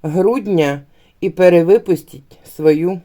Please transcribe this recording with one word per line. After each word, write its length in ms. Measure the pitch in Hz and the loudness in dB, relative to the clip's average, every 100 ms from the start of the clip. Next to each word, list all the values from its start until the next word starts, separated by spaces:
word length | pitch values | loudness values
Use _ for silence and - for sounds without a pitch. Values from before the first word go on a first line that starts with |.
грудня 760 | 156 165 196 254 202 180 147 143 - _ _ _ | -4 -2 -2 -2 -4 -2 -2 -4 -12 _ _ _
і 100 | 185 | -8
перевипустіть 1080 | 170 180 175 165 214 226 165 - 139 _ _ - - | 2 4 4 2 0 0 -4 -6 -20 _ _ -20 -2
свою 440 | 156 151 175 190 | 0 0 -2 -8